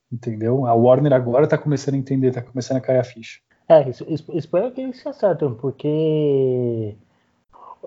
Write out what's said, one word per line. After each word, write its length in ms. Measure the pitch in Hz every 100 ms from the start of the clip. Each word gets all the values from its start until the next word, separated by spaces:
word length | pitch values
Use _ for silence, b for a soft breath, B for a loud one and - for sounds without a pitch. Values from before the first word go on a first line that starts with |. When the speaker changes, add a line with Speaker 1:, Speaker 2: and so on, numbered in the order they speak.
| -
Speaker 1:
entendeu? 560 | 120 120 107 113 131 123
A 80 |
Warner 380 | 117 123 131 147
agora 360 | 131 120 123 151
tá 100 | 147
começando 380 | 151 139 - 135
a 20 |
entender, 340 | 131 135 127
tá 100 | 127
começando 360 | 123 127 - 131
a 40 |
cair 180 | 131 131
a 40 |
ficha. 380 | 120 117 113 - _ _ -
Speaker 2:
É, 220 | 160 131
isso, 160 | 117 -
isso, 240 | 156 - 160
espero 340 | - 175 247
que 80 | 247
eles 220 | 262 247
se 80 | 294
acertem, 440 | - 202 156 147 113
porque 1400 | 135 - 147 156 160 156 147 139 131 127 120 113 107 101 _ _ _ _ _ B B -